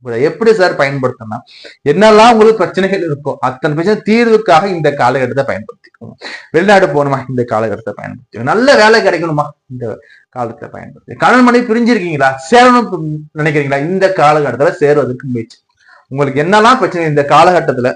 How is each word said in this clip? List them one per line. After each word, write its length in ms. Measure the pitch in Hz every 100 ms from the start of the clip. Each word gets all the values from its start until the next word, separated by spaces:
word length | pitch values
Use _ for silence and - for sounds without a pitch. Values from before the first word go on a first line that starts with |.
| 123
இதை 100 | 117 147
எப்படி 220 | 160 226 214
சார் 160 | 180 -
பயன்படுத்தணும்? 600 | 139 139 127 - 110 107 - - - - 135
என்னெல்லாம் 400 | 160 214 214 226
உங்களுக்கு 260 | 226 214 220
பிரச்சனைகள் 400 | 165 - 190 196 170
இருக்கோ 260 | 143 139 135 127
அத்தனை 260 | 127 160 151
பிரச்சனை 280 | 175 208 -
தீர்வுக்காக 600 | 220 233 220 214 170 202 175
இந்த 120 | 147 143
காலகட்டத்தை 440 | 123 135 127 127 120
பயன்படுத்திக்கோங்க. 640 | 98 110 - _ _ 113 - - - -
வெளிநாடு 320 | 151 190 196 151
போகணுமா? 240 | 143 143 135 127
இந்த 120 | 127 120
காலகட்டத்தை 420 | 110 113 101 - 90
பயன்படுத்திக்கோங்க. 520 | - 101 _ 101 123
நல்ல 240 | 180 254 240
வேலை 180 | 214 226 190
கிடைக்கணுமா? 400 | 170 165 147 151 - _
இந்த 120 | 127 120 - _ _ _ 127
காலத்தை 320 | 120 117 110 98
பயன்படுத்தி. 440 | 92 - - -
கணவன் 240 | 160 240 247
மனைவி 200 | 240 247
பிரிஞ்சிருக்கீங்களா? 600 | 233 233 233 175 151 135 135 -
சேரணும் 420 | 240 247 247 208 185 156 151 - 156
நினைக்கிறீங்களா? 420 | 151 151 139 139 151
இந்த 180 | 190 190 190
காலகட்டத்துல 540 | 147 156 143 123 156 170
சேருவதற்கு 500 | 143 147 127 127 127
முயற்சி. 240 | 120 113 - _ _ _ _ _
உங்களுக்கு 320 | 135 139 131
என்னெல்லாம் 360 | 156 214 214 247
பிரச்சனை 300 | 175 180 165
இந்த 100 | 147 143
காலகட்டத்துல 560 | 151 170 180 151 127 120